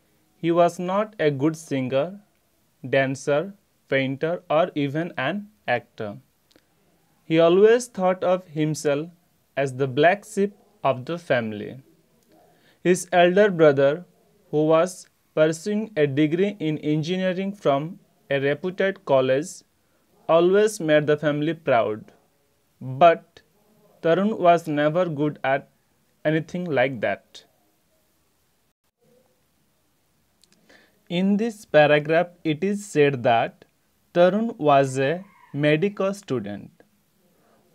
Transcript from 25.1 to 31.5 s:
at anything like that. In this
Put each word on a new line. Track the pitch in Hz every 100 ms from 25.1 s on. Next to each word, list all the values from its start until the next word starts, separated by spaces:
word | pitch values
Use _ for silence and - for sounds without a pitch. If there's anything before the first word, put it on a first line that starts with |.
| 139 151 143
at | 131 135 - _ _ _ _ _
anything | 156 160 156 180
like | 180 131 131 123
that. | 104 98 _ - - _ _ _ _ _ _ _ _ _ _ _ _ _ _ _ _ _ _ _ _ _ _ _ _ _ _ _ _ _ _ _ _ - _ _ -
In | 175 190 202
this | 233